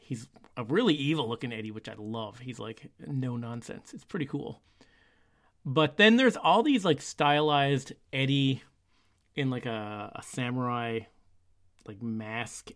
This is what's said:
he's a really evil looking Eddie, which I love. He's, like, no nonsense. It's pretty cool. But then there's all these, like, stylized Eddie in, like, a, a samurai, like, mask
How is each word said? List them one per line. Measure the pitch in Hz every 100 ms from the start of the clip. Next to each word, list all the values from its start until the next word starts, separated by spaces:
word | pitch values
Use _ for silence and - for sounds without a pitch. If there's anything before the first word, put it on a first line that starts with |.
he's | - 120 120 - - -
a |
really | 113 165 240
evil | 151 139 156 117
looking | 117 127
Eddie, | 113 110
which | 107 110
I | 104
love. | 107 113 107 110
He's, | 127 117
like, | 110 113 - - -
no | 139 127 120
nonsense. | 120 120 - - -
It's | - -
pretty | 196 143
cool. | 143 - - _ _ _ _ _ _ _ _ _ _ -
But | 131 151 -
then | 208 233
there's | 262 220
all | 160 190
these, | 294 262 185
like, | 143
stylized | - - 147 147 151 147 139 139 - - -
Eddie | 135 135 139 135 123 - _ _ _ _ _ _ -
in, | 135
like, | 127 123
a, | 113 107 107 104 -
a |
samurai, | - - 123 127 123 120 117 113 110 _ _ _ _ _ _ _ -
like, | 104
mask | 117 110 107 113 117 - -